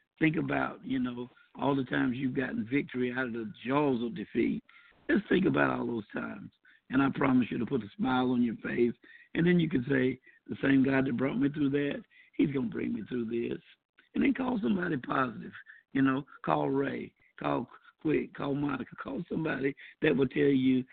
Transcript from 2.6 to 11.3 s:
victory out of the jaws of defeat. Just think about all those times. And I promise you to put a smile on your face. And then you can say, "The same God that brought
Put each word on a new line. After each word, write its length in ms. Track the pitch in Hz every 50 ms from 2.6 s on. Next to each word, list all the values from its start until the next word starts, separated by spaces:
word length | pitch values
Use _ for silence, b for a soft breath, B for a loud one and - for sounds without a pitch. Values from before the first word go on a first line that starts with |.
| 107
victory 480 | 113 131 143 - - - 123 123 123
out 140 | 123 127 131
of 60 | 120
the 200 | 113 120 113 104 95 - -
jaws 380 | 120 135 147 151 139 131 113
of 120 | 120 117 110
defeat. 480 | - 101 - - 123 113 113 113 110 - _ B B B B B B _ -
Just 200 | 320 208 - -
think 180 | - 180 190
about 320 | 156 135 143 143 135 127 127
all 80 | 120
those 220 | 120 120 113 104 -
times. 380 | - 120 117 - 110 104 110 110 _ _ b b b b b -
And 120 | 120 135
I 60 | 139 135
promise 400 | - - 143 139 127 127 120 -
you 80 | - 127
to 80 | 120
put 160 | 107 139 123
a 80 | 107 101 -
smile 360 | - 113 131 131 127 127 127
on 100 | 127 120
your 140 | 123 117 104
face. 380 | - - 165 139 123 120 120 113 _ B B B B B B B
And 120 | 165 170
then 120 | 175 180 175
you 100 | 160 156
can 160 | - 131 123
say, 320 | 135 139 131 127 131 127 - b b b b b -
"The 80 | 113
same 260 | - - 139 139 135
God 240 | 131 135 135 135 135
that 100 | 131 120
brought 220 | 113 127 143